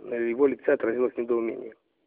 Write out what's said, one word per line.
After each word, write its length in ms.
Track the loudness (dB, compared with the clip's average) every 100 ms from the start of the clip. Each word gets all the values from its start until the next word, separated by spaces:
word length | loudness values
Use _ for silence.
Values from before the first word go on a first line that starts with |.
На 100 | -6
его 320 | -4 -2 2 2
лице 260 | 2 0
отразилось 440 | 2 0 0 0 -2
недоумение. 580 | -2 0 -2 -6 -12 -18 _ _